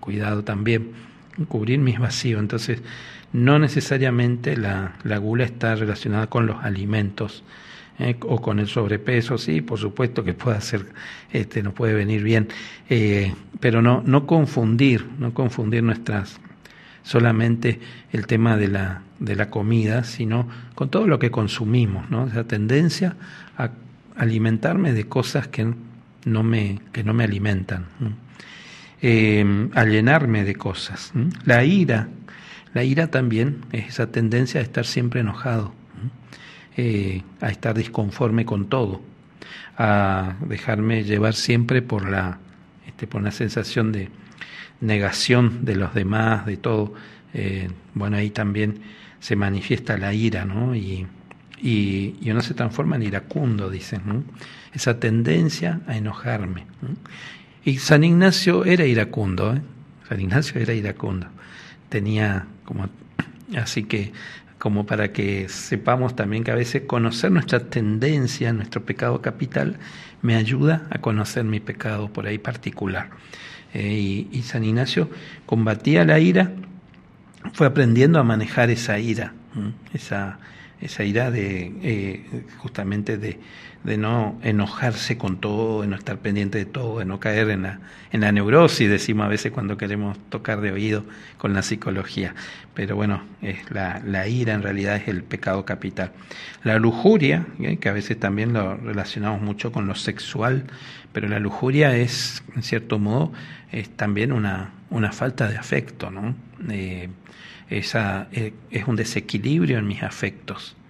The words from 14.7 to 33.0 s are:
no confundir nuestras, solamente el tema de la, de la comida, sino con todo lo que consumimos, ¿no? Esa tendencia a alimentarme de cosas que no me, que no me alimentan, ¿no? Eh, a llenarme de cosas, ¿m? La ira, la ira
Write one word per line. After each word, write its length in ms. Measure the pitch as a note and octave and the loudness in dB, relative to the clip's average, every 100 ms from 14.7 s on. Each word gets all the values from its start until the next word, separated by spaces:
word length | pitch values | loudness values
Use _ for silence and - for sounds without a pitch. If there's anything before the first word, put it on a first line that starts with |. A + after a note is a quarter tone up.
| A#2 C#3 A#2 - C#3 | 4 4 4 0 -6
no 160 | A#2+ | -6
confundir 480 | A#2+ B2+ - G#2+ A#2 | 0 -2 0 0 2
nuestras, 580 | A#2 A2+ - G#2+ F#2+ - - - - - - - | 2 0 -2 -4 -4 -12 -20 -20 -20 -20 -20 -20
solamente 800 | - A#2+ A#2 A2+ A#2 A#2 A#2 A2+ - - - | 0 4 4 4 2 2 0 -2 -6 -20 -6
el 140 | A#2+ G#2 | -6 0
tema 300 | A2+ A2+ A2 | 2 4 4
de 120 | G2+ | 2
la, 340 | G2 F#2+ F#2 - - | 0 -4 -6 -14 -10
de 160 | G#2+ | -6
la 160 | G2+ G#2 | -2 -2
comida, 540 | A2 G#2 A#2 G#2+ A2+ | 0 2 2 2 0
sino 440 | A#2+ - A2+ A2+ A#2+ - - - | -2 -4 -2 -2 -2 -8 -16 -6
con 120 | C3+ | -2
todo 200 | F3 G#3+ | 2 4
lo 100 | C3+ | 4
que 140 | A#2 | 2
consumimos, 760 | A#2 G#2+ - G#2+ B2 A2+ F#2+ - | 0 -2 -2 2 4 2 0 -4
¿no? 180 | A2+ B2+ | -2 -2
Esa 160 | A2+ | -2
tendencia 720 | A2+ G#2+ G#2+ C3+ E3 - F#3 E3 - - - - | -2 -2 2 4 4 2 -2 -2 -14 -18 -20 -6
a 120 | A#2+ - - - - | -6 -6 -20 -20 -20
alimentarme 760 | - A2+ A2+ A2 A2 - F#3 F3 | -2 0 2 2 2 2 2 2
de 160 | A2+ G#2 | 0 0
cosas 400 | - A#2+ C#3+ A#2 | -2 0 -2 -4
que 260 | - A2+ A#2 - - - - | -2 -2 -4 -10 -20 -20 -8
no 180 | - A2 | -2 0
me, 360 | A2+ A2+ G#2 G2 - | 2 2 0 -4 -8
que 100 | - | -4
no 100 | G#2+ | 0
me 120 | A2 | 2
alimentan, 640 | A2+ G2+ G2+ G2 F#2 F#2 F2+ - | 2 0 0 0 -2 -6 -8 -6
¿no? 260 | A#2 A2 - - - - - - - - | -6 -6 -14 -20 -20 -20 -20 -20 -20 -2
Eh, 680 | B2 A2+ A2 G#2+ G2+ G2+ A2+ | 4 6 6 6 4 2 2
a 100 | - | 4
llenarme 580 | A2+ G#2+ A2+ D#3 C#3 G#2+ | 4 6 6 6 4 2
de 120 | G2+ | 0
cosas, 580 | G2 - F2 - G2 - | -2 -4 -6 -8 -10 -6
¿m? 140 | - C#3 F3+ | -2 -2 -2
La 200 | - A#2+ | 4 6
ira, 440 | C3 G3 D#3 A#2 G#2+ - - - - - - | 8 6 4 2 0 -8 -18 -20 -20 -20 -6
la 100 | B2 | -2
ira 260 | B2+ C#3 | 2 2